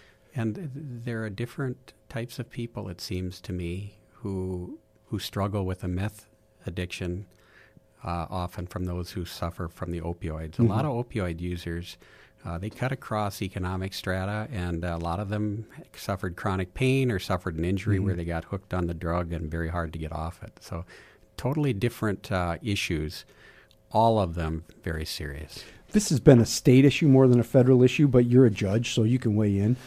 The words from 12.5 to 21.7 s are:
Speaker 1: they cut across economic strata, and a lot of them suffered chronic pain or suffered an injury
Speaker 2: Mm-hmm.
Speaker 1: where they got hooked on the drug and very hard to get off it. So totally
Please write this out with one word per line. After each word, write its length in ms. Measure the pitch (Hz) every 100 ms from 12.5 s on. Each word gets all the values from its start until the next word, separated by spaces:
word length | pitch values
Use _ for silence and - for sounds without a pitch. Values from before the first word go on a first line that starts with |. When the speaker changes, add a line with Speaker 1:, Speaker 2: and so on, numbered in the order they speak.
| 85
Speaker 1:
they 100 | 107
cut 220 | - 127
across 500 | 131 - 107 104 -
economic 540 | 98 95 92 92 95 -
strata, 520 | 95 92 98 107 110
and 320 | 107 87 82
a 140 | 87 85
lot 220 | 85 87
of 100 | 101
them 360 | 104 104 104 - - - -
suffered 400 | - 95 95 87
chronic 400 | 107 95 92 -
pain 340 | 131 135 127
or 80 | 95
suffered 400 | - 90 90 80
an 80 | 85
injury 300 | 98 107 98
Speaker 2:
Mm-hmm. 80 | 101
Speaker 1:
where 80 | 87
they 100 | 85
got 200 | 82 -
hooked 300 | 98 - 92
on 100 | 87
the 80 |
drug 400 | 82 85 87 85
and 160 | 82 78
very 200 | 82 82
hard 220 | 85 80
to 40 | 80
get 140 | 78
off 320 | 80 80 -
it. 80 | - -
So 240 | - 85 85 - - _ _ -
totally 380 | 131 151 147